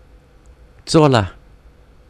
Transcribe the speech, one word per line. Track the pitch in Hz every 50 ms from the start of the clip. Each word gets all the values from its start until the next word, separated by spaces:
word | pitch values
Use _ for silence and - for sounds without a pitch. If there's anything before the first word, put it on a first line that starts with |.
| - _ - - _ _ _ _ _ - - _ - - _ _ -
做 | - - 165 151 143
了。 | 131 113 98 90 - - _ _ _ _ _ - _ _ _ _ _ _ _ _